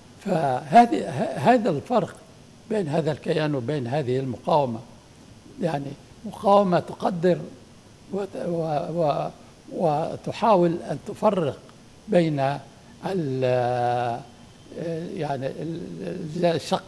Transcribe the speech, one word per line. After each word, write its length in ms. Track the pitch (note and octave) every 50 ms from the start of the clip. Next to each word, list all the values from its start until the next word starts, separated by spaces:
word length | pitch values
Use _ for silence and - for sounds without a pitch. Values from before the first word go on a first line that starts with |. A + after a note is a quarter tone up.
| - - - - -
فهذه، 840 | G3+ F#3+ D#3+ D#3+ C#3 B2+ B2+ D3+ C#3+ D#3 A#3 A#3+ A#3 D#4+ - G3 F#3+
ه-، 280 | C#3+ B2+ G#3+ - - -
هذا 320 | C3 G3 B3 B3+ G#3 A#3+
الفرق 460 | D#3+ C#3 - - B3 A3 F3 - - - - - - - - - - - - -
بين 180 | A3 G#3+ F#3+ C#3+
هذا 240 | C#3+ E3 D#3 D3+
الكيان 440 | D3 A#2+ - D3+ D#3+ D#3 D#3 D3+ D3
وبين 320 | C3+ A#2 A#2+ D3+ D3+ B2+ A#2
هذه 320 | B2+ D#3 C#3+ A#2+ B2+ C3
المقاومة. 600 | C3+ C3 A#2 - - - E3+ D3+ C#3+ B2 A2+ A2 A#2+ - - - - - - - - - - - - - - -
يعني 300 | A3 D#3+ D#3 C#3+ C#3 C3+ C3+ - - - - - -
مقاومة 540 | G#3+ - - - G#3 G3+ G3+ G3+ F#3 F3 D#3+
تقدر 580 | - - - - - A#3 G3+ E3+ D#3+ F#3 E3+ D3+ D#3+ - - - - - - - - - - - - - -
وت-، 320 | F#3+ G3+ F#3+ - C4 - F3
و-، 380 | F3 E3 D#3+ D#3+ D3+ C#3+ F3 F3 D#3
و-، 360 | E3+ D#3 D3 C#3+ D#3+ D3+ E3 - - - - - - - -
وتحاول 1040 | - - G3 D#3+ D3 D3 E3 - - - - E3+ - - G3+ A#3 G#3+ F3+ F3 E3+ E3 - - -
أن 60 | E3 C3+ - -
تفرق 500 | F#3+ - G3+ G#3+ G3+ F#3+ E3 C3+ - - - - - - - - - - - -
بين 320 | G#3 F3+ E3+ D#3+ D3+ C#3 C3+ C3+ C#3+ C#3+ - - - - - - - - -
ال-، 380 | F3+ G3 F#3+ D#3+ C#3 C3 C3 B2+
آه، 760 | B2+ B2+ B2 A#2+ A#2+ B2 B2 B2 A#2+ B2 B2 A#2+ B2 A#2 B2+ D3 - - - - - - - - - - - D#3+ E3+ E3 D#3+ E3+ - -
يعني 320 | - D3+ D3 C#3+ C3 C3 C3+
ال-، 1000 | - - D#3 D#3+ D#3+ - - - F3 D#3+ F#3+ F3 E3+ F3+ F3+ D#3 D3+ E3+ E3+
الشق 380 | E3+ E3 D#3 - - F#3+ - -